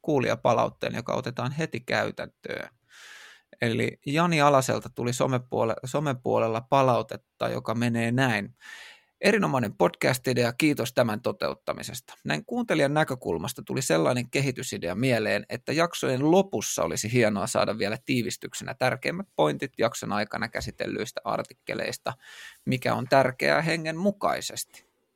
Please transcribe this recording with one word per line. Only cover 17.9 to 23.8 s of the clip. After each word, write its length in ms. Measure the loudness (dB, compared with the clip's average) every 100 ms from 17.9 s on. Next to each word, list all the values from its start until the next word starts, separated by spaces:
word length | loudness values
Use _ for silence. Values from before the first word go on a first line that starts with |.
| -4 -2
tiivistyksenä 680 | -2 -2 -6 -10 -10 -10
tärkeimmät 520 | -2 -2 0 -4 -6 -6 0
pointit 360 | 0 0 -6 0
jakson 340 | -2 0 -4
aikana 360 | -4 -4 -4 -6
käsitellyistä 720 | -6 -8 -6 -6 -4 -6 -6
artikkeleista, 880 | -4 -4 -4 -10 -8 -6 -6 -6 -8 -8 -12 -20 -20 -8
mikä 300 | -4 -2 0
on 140 | -2 4
tärkeää 540 | 4 4 2 2 2
hengen 340 | 2 -2